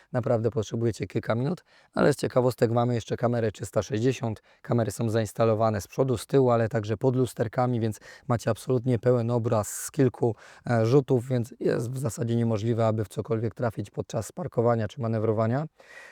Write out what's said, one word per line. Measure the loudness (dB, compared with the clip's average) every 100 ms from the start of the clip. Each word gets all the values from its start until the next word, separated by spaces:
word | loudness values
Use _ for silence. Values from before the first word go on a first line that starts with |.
| _
naprawdę | -4 0 2 0
potrzebujecie | -2 -2 -2 -2 -2 -4
kilka | -4 -2
minut, | -2 -2 -4 -8 _ _
ale | 2 2
z | 2
ciekawostek | 0 2 2 2 2
mamy | 2 0
jeszcze | 0 -4 -2
kamerę | 0 0 -2
trzysta | -4 -4 -2
sześćdziesiąt, | -2 0 0 0 -4 -6 _ _
kamery | -4 -2 0
są | -2 -2
zainstalowane | 0 -2 0 2 4 2 0
z | -4
przodu, | -2 0 -2
z | 2
tyłu, | 4 6
ale | 4 2
także | -2 -4 0
pod | 0 2
lusterkami, | 0 -2 -4 0 0 0
więc | -2 -4 -12 -10 -2
macie | -2 0
absolutnie | -2 0 0 2 2
pełen | 2 2 2
obraz | 0 2 0 0
z | -6 -6
kilku, | 2 2 2 -2 -2 -10 -12 -2
e, | 2 4
rzutów, | 4 4 0 0
więc | -2 -4 -4
jest | -2 -2 -2
w | -6
zasadzie | -6 -4 -2 0
niemożliwe, | 0 0 0 0 2
aby | 0
w | -4
cokolwiek | -6 -4 -4 -4
trafić | -4 -6 -4 -8
podczas | -8 -8 -6 -8
parkowania | -8 -6 0 2 2 -2
czy | -4
manewrowania. | -4 -2 0 0 0 -2 -4 _ -20 -20 -20